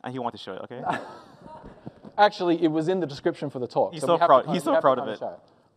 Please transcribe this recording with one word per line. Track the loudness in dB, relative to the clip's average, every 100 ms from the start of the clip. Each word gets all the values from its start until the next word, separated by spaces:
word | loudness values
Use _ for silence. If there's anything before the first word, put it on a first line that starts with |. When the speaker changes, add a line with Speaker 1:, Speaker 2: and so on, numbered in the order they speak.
Speaker 1:
and | -12
he | -8
wants | -8 -8
to |
show | -10 -12
it, |
okay? | -12 -8
Speaker 2:
<laughs> | -6 -6 -8 -18 -20 -20 -20 -20 -20 -20 -20 -20 -6 2
Actually, | 2 2 0 2
it | 2
was | 0 0
in | -2
the | -4
description | -4 -4 -4 -6
for | -6
the | -4
talk. | 0 0
Speaker 1:
He's | 0
Speaker 2:
so | 0
Speaker 1:
so | 4
Speaker 2:
we |
have | 6
Speaker 1:
proud. | 6
Speaker 2:
to, | 6
Speaker 1:
He's | -2
Speaker 2:
we | 0
Speaker 1:
so |
Speaker 2:
have | 4
Speaker 1:
proud | 4 2
Speaker 2:
to |
Speaker 1:
of | -2
Speaker 2:
kinda |
Speaker 1:
it. | -6
Speaker 2:
show | -10
it. | -12 _ _ _